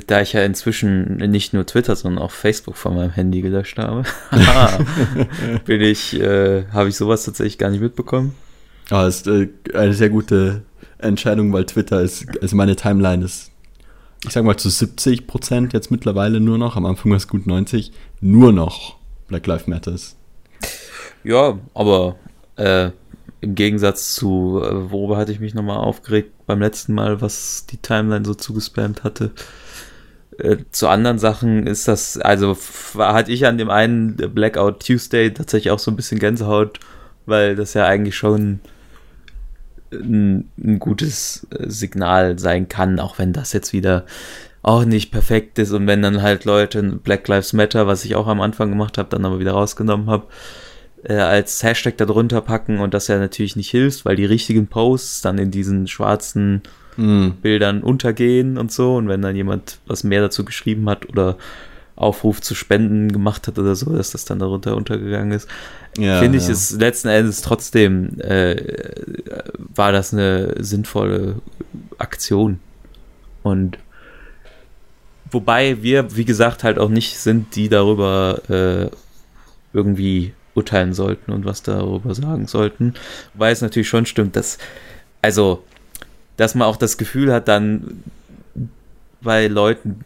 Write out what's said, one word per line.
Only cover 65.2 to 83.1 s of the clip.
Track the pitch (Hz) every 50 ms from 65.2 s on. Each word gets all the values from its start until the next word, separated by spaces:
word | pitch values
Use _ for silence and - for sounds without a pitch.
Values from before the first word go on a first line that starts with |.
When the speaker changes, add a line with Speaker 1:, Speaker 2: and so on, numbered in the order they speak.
| 104 104
Speaker 1:
ist, | 104 104 - - - - - - - - - - -
Speaker 2:
Ja, | 110 104 98 95 90
Speaker 1:
finde | 120 123 135
ich | 131 87
Speaker 2:
ja. | 87
Speaker 1:
es | 90 90 - -
letzten | 104 107 110 120 120 - - 117
Endes | 107 107 110 110 104 -
trotzdem, | - - 113 - - - - 113 107 98 95 92 90 - - -
äh, | - - 98 95 92 90 87 - - - - - - - - - - - - - - - - - - - -
war | - - - - - 101 101
das | 98 98 98 - 107
eine | 104 98 95 95 92 95 - - - 104
sinnvolle | 98 104 101 107 - - 104 101 98 98 98 95 95 98 107 - - - - - - - - - - -
Aktion | - - - - - - - 104 98 107 107 92 90 - - - - - - - - - - - - - - - - -
und | 104 95 95 95 90 92 - - - - - - - - - - - - - - - - - - - - - - - - _ _ - - - - -
wobei | - 120 98 117 117 123 135 135 131 107 107
wir, | 120 131 139 127 104 104
wie | 113 117
gesagt, | 117 113 104 117 117 117 - -
halt | 113 104 -
auch | 104 104
nicht | 110 113 110 - -
sind, | - - 107 110 113 107 - -
die | 107 107 107
darüber, | 110 101 101 104 107 101 101 95 95 95 95 92 92 - - -
äh, | 95 92 92 92 90 92 92 - - - - - - - - _ _ - - - - - _ _ -
irgendwie | 101 101 101 98 95 98 95 95 92 87 92 - - _ _ -
urteilen | - 104 - 107 95 92 90 92
sollten | 92 98 98 98 - - -
und | 101 101 98
was | 98 98 - -
darüber | 104 101 98 98 98 95 95 107 127 98
sagen | 117 139 151 160 131 104
sollten. | - - 110 107 104 - - 120 123 123 - - -